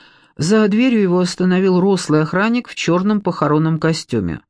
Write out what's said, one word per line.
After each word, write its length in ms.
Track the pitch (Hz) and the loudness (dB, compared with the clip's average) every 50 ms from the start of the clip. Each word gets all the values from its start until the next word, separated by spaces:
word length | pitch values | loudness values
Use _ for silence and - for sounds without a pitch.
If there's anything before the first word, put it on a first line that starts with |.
| - - _ _ _ _ _ - | -20 -20 _ _ _ _ _ -6
За 300 | 143 165 208 220 214 208 | -2 0 2 2 2 2
дверью 340 | 196 214 247 262 240 220 | 2 2 2 2 2 2
его 180 | 202 180 175 180 | 2 2 2 0
остановил 600 | 180 180 - - 185 185 180 180 185 196 180 180 | 0 -2 -2 -2 0 0 2 2 2 2 2 2
рослый 420 | 175 196 196 175 - - 151 151 | 2 2 2 0 0 0 0 0
охранник 480 | 156 151 - 180 196 226 233 247 233 - | 0 0 0 -2 0 0 0 -2 -4 -6
в 60 | - | -10
чёрном 460 | - - - 165 180 185 208 214 208 | -6 -2 -2 0 0 0 0 -2 -2
похоронном 580 | 202 185 170 - 160 147 151 156 156 160 160 156 | -2 -4 -4 -2 -2 0 0 0 0 0 -2 0
костюме. 640 | 156 160 160 156 - - - 113 95 85 78 - - _ | -2 -2 -2 -2 -6 -4 -4 -4 -4 -4 -6 -8 -12 _